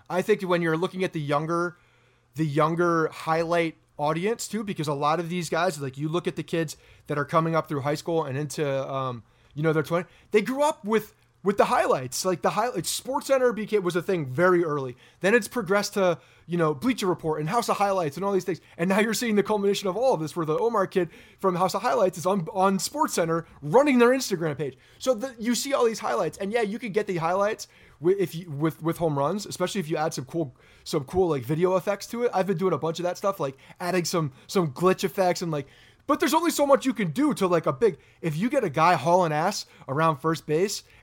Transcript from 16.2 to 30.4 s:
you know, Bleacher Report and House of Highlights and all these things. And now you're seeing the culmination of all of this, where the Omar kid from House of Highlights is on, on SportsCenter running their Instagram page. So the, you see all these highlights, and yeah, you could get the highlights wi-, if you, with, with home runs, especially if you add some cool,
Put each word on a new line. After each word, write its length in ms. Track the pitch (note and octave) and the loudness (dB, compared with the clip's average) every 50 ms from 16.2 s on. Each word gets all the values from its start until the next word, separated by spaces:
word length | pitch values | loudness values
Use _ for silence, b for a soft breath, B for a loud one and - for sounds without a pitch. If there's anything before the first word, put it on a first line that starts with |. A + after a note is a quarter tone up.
| b b b b b | b b b b b
you 120 | - E3+ | -6 -2
know, 160 | E3+ E3 D3+ D3+ | 0 0 0 0
Bleacher 340 | C3 G#3 C4 A#3+ - G#3 | 0 -2 -2 -2 0 0
Report 320 | F#3 E3 - - D#3 D3+ D3+ | -2 -2 -2 -2 -4 -4 -2
and 100 | D3+ D#3+ | -4 -2
House 200 | A3 - G3+ A3 | -2 -2 0 0
of 80 | F#3+ | 0
Highlights 400 | - G3+ G3+ G3 F#3 E3+ D3 - | 0 2 2 2 0 0 -2 -4
and 80 | E3 G3 | -4 -2
all 60 | G3+ G3+ | 0 0
these 100 | F#3 F3 | 0 0
things. 180 | G3+ E3 - B B B | -2 -6 -6 B B B
And 100 | - E3+ F#3+ | -2 0 2
now 100 | G3 G#3+ | 2 2
you're 140 | G#3+ A#3 G#3 | 2 0 0
seeing 220 | - B3 A#3 G#3 | -2 0 2 2
the 80 | G3+ G3 | 2 2
culmination 440 | G#3+ G#3+ G3+ G3+ G3+ G3 G3 G3+ | 2 0 0 2 0 0 0 -2
of 100 | F#3+ F3+ | -4 -2
all 160 | G#3+ C4 C4 G#3 | 2 2 2 2
of 60 | D#3 | 0
this, 160 | D#3+ D3 - | -2 -6 -4
where 100 | F3 D#3+ | -4 -2
the 120 | D3 D3+ | -2 0
Omar 300 | F3 G#3+ A#3 A3+ G#3 F#3+ | 0 0 2 2 0 0
kid 220 | - - F#3+ F3 D#3+ B B B B B B | 2 0 0 0 0 B B B B B B
from 160 | - F#3+ F3+ | 0 0 2
House 180 | E3 F#3+ F3 - | 2 0 0 0
of 80 | G3 | -2
Highlights 360 | G#3 B3 C4+ A#3+ G3 F#3 - | 0 0 2 2 2 0 0
is 80 | F3 C3+ | -2 -2
on, 220 | F3+ G3+ G3+ D#3+ - - | 0 0 0 -2 -4 0
on 240 | F#3 F#3 G3 G3 | 2 2 2 2
SportsCenter 680 | F3+ - - - D4 D4+ - - G3+ E3+ E3 E3 E3 D#3+ B B B | 0 -2 -4 0 0 0 0 2 0 0 0 0 -2 -4 B B B
running 380 | C#3 D3 E3 B3+ D4 D4+ B3+ A#3+ | -6 4 6 6 6 6 6 6
their 100 | A#3 A#3+ | 6 6
Instagram 480 | C4 C4+ B3+ - G3+ D#3 E3+ D#3 C#3 | 6 2 0 -4 -4 -2 -2 -4 -2
page. 200 | B2+ D3+ C3 - b b b b b | -4 -6 -6 -8 b b b b b
So 140 | - B3+ B3+ | -2 -2 0
the, 200 | G3+ B3+ C4+ A#3 A#3 | 0 -4 -8 -8 -6
you 160 | G#3 A#3+ A#3+ | -2 -2 -2
see 180 | - - C#4 C4+ | 0 0 0 2
all 120 | - B3 | 2 2
these 140 | A3+ A3 - | 2 0 -2
highlights, 380 | A3 A3 A#3+ A3 F3 D#3+ - | -4 -2 -2 0 -2 -2 -4
and 140 | - G3+ G3 | -6 -6 -2
yeah, 100 | A3 A#3+ | 0 0
you 160 | D4 D4+ G#3 | 0 0 -4
could 160 | A#3+ B3+ A3 E3 | -6 -8 -2 -2
get 140 | G#3+ G#3 | -2 -2
the 100 | - F#3 | 0 -2
highlights 500 | D#3+ D#3+ E3+ F3+ G3 G3+ G#3+ A#3 - - b b b b b b b | -2 0 0 2 2 2 0 -2 -6 -10 b b b b b b b
wi-, 220 | C#3+ F3 G3 G3+ | 2 2 2 2
if 120 | F3+ D#3+ - | 0 -2 -2
you, 160 | E3 F#3 E3+ | -10 -10 -10
with, 320 | C#3 C#3 D#3 D#3+ D3+ - | -4 -2 -2 -2 -2 -2
with 160 | D#3 E3 E3 | -4 -4 -2
home 200 | - F3 D#3+ D3 | 0 0 0 0
runs, 280 | C#3 C#3 D3+ F#3+ G#3+ G3+ | 0 0 0 -2 -4 -6
especially 360 | - C3+ - F3+ - - F#3+ | -8 -4 -4 -4 -2 -2 -4
if 80 | D#3+ D3+ | -2 -2
you 80 | E3 | -2
add 160 | D#3 D#3 E3 - | -2 -2 -2 -4
some 100 | D#3 B2+ | -6 -10
cool, 320 | - - E3+ | -6 -4 -4